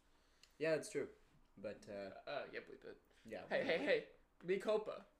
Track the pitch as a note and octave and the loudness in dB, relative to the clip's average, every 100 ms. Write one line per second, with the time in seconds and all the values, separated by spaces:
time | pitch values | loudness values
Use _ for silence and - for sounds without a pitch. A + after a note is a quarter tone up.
0 | _ _ _ _ - - D#3 D#3 C#3+ C#3+ | _ _ _ _ -20 -2 2 2 2 -2
1 | A#2 - - - - - G#2 G2+ A2 G2+ | -2 -6 -20 -20 -20 -8 -8 -8 -8 -8
2 | G2 - - C#3+ G#2 - - - - - | -6 -8 -6 -6 -4 -8 -10 -14 -14 -16
3 | _ - A2+ G#2 F2 F#3 - F3 B3+ D#3+ | _ -20 -10 -10 0 2 4 4 4 4
4 | - - _ _ E3+ G3 G#3+ G#3+ G#3+ - | 2 -12 _ _ 0 2 4 2 2 -6
5 | - | -12